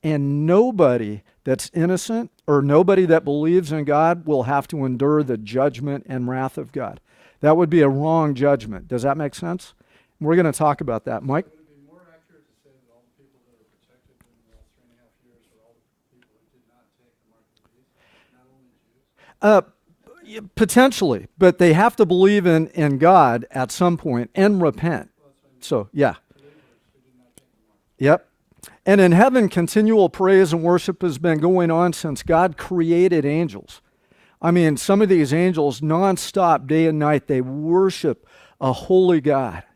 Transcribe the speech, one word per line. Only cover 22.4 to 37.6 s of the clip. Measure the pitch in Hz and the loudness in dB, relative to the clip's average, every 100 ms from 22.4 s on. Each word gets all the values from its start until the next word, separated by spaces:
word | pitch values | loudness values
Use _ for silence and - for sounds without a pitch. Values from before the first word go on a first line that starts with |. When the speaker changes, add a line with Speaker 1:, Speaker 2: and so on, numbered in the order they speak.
| 180 | 2
Speaker 1:
in, | 160 160 | 0 -2
in | - 147 139 | -2 -2 2
God | 160 185 135 117 120 | 4 6 4 0 -6
at | 131 127 | -8 -8
some | - 180 170 | -2 -2 -2
point | 165 120 120 | -4 -6 -6
and | - 196 202 | 0 0 2
repent. | 165 - 165 135 - _ | 0 -2 -4 -6 -10 _
Speaker 2:
Well, | _ | _
that's | _ _ _ - | _ _ _ -6
what | 131 | -6
I | |
mean. | 101 | -6
Speaker 1:
So, | |
yeah. | 143 135 85 _ | -2 -2 -2 _
Speaker 2:
Believers | _ _ _ _ _ _ | _ _ _ _ _ _
who | _ | _
did | 131 127 | _ _
not | _ _ | _ _
take | _ | _
the | _ _ | _ _
mark. | _ _ _ | _ _ _
Speaker 1:
Yep. | 135 170 _ _ _ _ - _ - | 0 0 _ _ _ _ -20 _ 0
And | 202 | 4
in | 185 | 6
heaven, | 170 254 254 202 | 6 4 4 0
continual | - 170 214 214 220 180 | -2 -2 0 2 2 2
praise | - 190 190 185 | 0 2 4 4
and | 165 | 0
worship | 160 175 - 180 | 0 0 -2 -4
has | 180 131 | -6 -2
been | 170 156 | -2 0
going | 170 185 170 | 0 0 0
on | 165 175 | 0 0
since | 160 160 139 | -2 -8 -10
God | - 165 180 156 | 0 0 0 -2
created | - 180 165 170 180 170 | -8 -4 0 2 2 2
angels. | 143 151 170 101 - - _ _ _ _ _ _ | 0 -2 -4 -8 -20 -20 _ _ _ _ _ _
I | 165 | 0
mean, | 175 165 139 | 2 2 0
some | - 196 | 0 2
of | 214 | 4
these | 185 143 | 2 2
angels | 151 180 165 143 123 | 0 0 0 -2 -2
nonstop, | 151 160 196 180 - 196 175 147 135 | -4 0 0 -2 -4 -2 2 0 0
day | 156 165 | 0 0
and | 156 | 0
night, | 147 147 - | 0 -2 -2
they | 135 | -4
worship | 127 139 | -4 -6